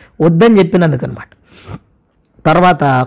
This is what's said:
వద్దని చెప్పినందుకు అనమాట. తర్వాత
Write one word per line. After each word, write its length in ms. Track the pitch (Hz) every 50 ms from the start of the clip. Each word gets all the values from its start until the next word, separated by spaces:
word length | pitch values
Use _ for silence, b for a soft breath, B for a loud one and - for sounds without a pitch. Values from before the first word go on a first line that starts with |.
| b b b b 156
వద్దని 360 | 175 165 165 226 233 220 196
చెప్పినందుకు 460 | 180 170 - 180 175 160 139 127 -
అనమాట. 220 | 131 120 - - _ _ _ B B B B B B B B B _ _ _ _ _ _ _ _ _ _ _ -
తర్వాత 600 | 160 156 175 180 180 170 147 151 139 131 127 127